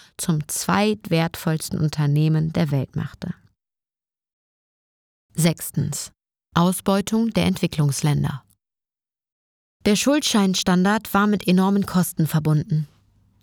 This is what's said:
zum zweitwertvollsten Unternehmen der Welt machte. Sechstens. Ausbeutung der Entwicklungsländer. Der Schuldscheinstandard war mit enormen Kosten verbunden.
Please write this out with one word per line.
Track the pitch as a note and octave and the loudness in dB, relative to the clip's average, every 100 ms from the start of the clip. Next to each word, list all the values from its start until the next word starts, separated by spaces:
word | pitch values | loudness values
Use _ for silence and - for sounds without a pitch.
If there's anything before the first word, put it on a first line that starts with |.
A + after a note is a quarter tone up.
| - - | -20 -8
zum | - D3+ - | -2 -2 -2
zweitwertvollsten | - - F#3+ G#3+ G#3+ G3+ E3 E3 - E3 D#3+ - - | -6 -2 0 2 -2 -2 0 0 -4 -4 -4 -4 -2
Unternehmen | D3+ D#3 C#3+ D3 D#3 D#3 D#3+ | -2 0 0 2 2 2 0
der | D#3+ D#3+ | 0 0
Welt | C#3 - D3+ | 0 -2 -6
machte. | D#3 - F3 - _ _ _ _ _ _ _ _ _ _ _ _ _ _ _ _ _ _ _ - | -8 -8 -12 -12 _ _ _ _ _ _ _ _ _ _ _ _ _ _ _ _ _ _ _ 0
Sechstens. | E3 D#3 - - - C#3+ - _ _ _ _ - | 0 0 -6 -6 -4 -6 -10 _ _ _ _ 0
Ausbeutung | F3 F#3 - G3 G3+ A3 A3+ | 0 0 0 0 0 -2 0
der | F#3+ F3 | 0 0
Entwicklungsländer. | F#3+ F3 - D3 C3 D3+ C#3+ C#3+ C#3 - _ _ _ _ _ _ _ _ _ _ _ _ _ - | 0 -2 0 -2 0 0 0 -2 -6 -14 _ _ _ _ _ _ _ _ _ _ _ _ _ 0
Der | G#3 | 2
Schuldscheinstandard | - D4 - A3 F#3+ F#3 - F3+ G3 G#3+ - | 2 2 2 2 2 0 0 2 2 0 0
war | G3 G#3 | 0 2
mit | G#3 - | 2 2
enormen | F#3 F#3+ G3+ G3 | 2 4 2 0
Kosten | F3+ E3+ - D#3 | 0 0 -2 -2
verbunden. | D#3+ D3+ D3+ D3 D3+ D3+ _ _ _ _ _ | 0 0 0 0 -4 -4 _ _ _ _ _